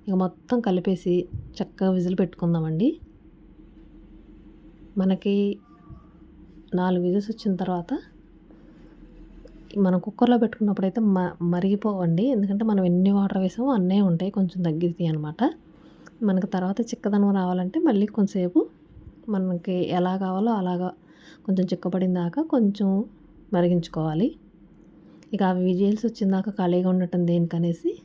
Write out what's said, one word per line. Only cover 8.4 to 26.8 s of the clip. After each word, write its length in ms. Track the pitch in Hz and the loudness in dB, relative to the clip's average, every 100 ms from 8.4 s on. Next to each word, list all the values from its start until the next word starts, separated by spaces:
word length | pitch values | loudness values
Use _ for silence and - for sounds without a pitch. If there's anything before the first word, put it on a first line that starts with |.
| - - - - - - - - - - - - - 202 | -20 -20 -20 -20 -20 -20 -20 -20 -20 -20 -20 -20 -10 0
మనం 140 | 190 180 | 2 2
కుక్కర్లో 320 | 185 - 247 240 | -2 0 2 4
పెట్టుకున్నప్పుడైతే 580 | 226 - 208 196 190 185 214 190 | 2 0 -2 0 -2 0 2 2
మ-, 180 | 180 - 175 | 0 -2 -2
మరిగిపోవండి. 720 | 175 190 202 214 196 175 165 240 | 0 0 0 -2 -2 0 2 2
ఎందుకంటే 300 | 247 196 202 | 0 0 0
మనం 180 | 220 202 185 | 2 2 2
ఎన్ని 200 | 175 185 202 | 4 4 4
వాటర్ 220 | 196 196 | 2 0
వేసామో 280 | 185 196 254 | -2 -2 0
అన్నే 260 | 247 180 190 | 2 2 4
ఉంటాయి, 280 | 196 170 180 208 | 4 2 -2 0
కొంచెం 200 | 185 180 | -2 0
తగ్గిద్ది 420 | 170 156 175 170 170 | -2 0 -2 0 -2
అనమాట. 320 | 156 151 151 262 320 - - - - - - 214 | -2 -4 -2 -2 -2 -18 -20 -20 -20 -20 -4 0
మనకు 200 | 185 180 | 0 0
తర్వాత 260 | 185 185 202 226 | -2 -2 -2 -4
చిక్కదనం 400 | - 208 202 202 196 | -4 0 2 4 2
రావాలంటే 420 | 180 180 180 311 339 | 0 0 -2 0 2
మళ్ళీ 180 | 208 208 - | 2 0 0
కొంచెంసేపు 440 | 196 196 180 302 427 - - - - - - | 0 0 0 0 -2 -8 -20 -20 -20 -20 -6
మనకి 420 | 202 185 175 170 180 175 180 | -4 -2 -4 -4 -2 0 0
ఎలా 140 | 180 190 | 0 0
కావాలో 280 | 190 185 220 220 | -2 -2 0 0
అలాగా 280 | 185 180 180 - - - - - | -2 -2 -4 -8 -20 -20 -20 -16
కొంచెం 220 | - 190 180 | -4 0 0
చిక్కబడిన 420 | 175 180 185 185 | -2 -2 -2 0
దాకా 260 | 180 170 170 320 | 0 -2 -2 -2
కొంచెం 340 | 277 208 202 196 190 233 - - - - | 2 2 2 0 0 -2 -10 -20 -20 -4
మరిగించుకోవాలి. 760 | 175 175 180 165 - 156 156 233 - - - - - - - - - - | 0 2 2 0 -4 -2 0 -2 -2 -20 -20 -20 -20 -20 -20 -20 -20 -10
ఇక 100 | 202 | -2
ఆ 100 | 190 185 180 | 0 2 0
విజిల్స్ 380 | 180 202 214 233 | 2 2 2 -2
వచ్చిన 220 | 220 196 190 | -2 0 0
దాకా 140 | 190 196 | -2 -2
ఖాళీగా 300 | 180 180 | 0 2